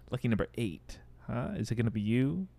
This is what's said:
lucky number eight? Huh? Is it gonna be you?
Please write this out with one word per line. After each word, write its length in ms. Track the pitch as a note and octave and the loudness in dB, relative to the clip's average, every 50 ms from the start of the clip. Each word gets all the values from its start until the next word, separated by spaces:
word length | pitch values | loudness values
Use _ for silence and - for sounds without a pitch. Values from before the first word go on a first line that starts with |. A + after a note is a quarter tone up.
| - - | -12 -10
lucky 160 | - B2+ - A#2+ | -8 -4 -2 -2
number 180 | A2+ F2+ - - - | -2 -2 -2 -4 -4
eight? 440 | A2+ A#2+ F#2 D#2 - - - - - - - - - - | -6 -6 -6 -6 -10 -16 -18 -20 -20 -20 -20 -20 -18 -12
Huh? 220 | - G#2 A#2+ C#3 - G3+ | -8 -8 -6 -6 -6 -6
Is 160 | - A2 - | -8 -2 4
it 40 | A2+ | 4
gonna 160 | A2+ A2+ A2+ | 4 6 4
be 80 | - G#2+ | 2 0
you? 480 | G#2 G#2+ A#2 B2+ C3 C#3+ E3 F#3 F#3+ - - | 0 2 2 4 2 2 0 -2 -6 -8 -10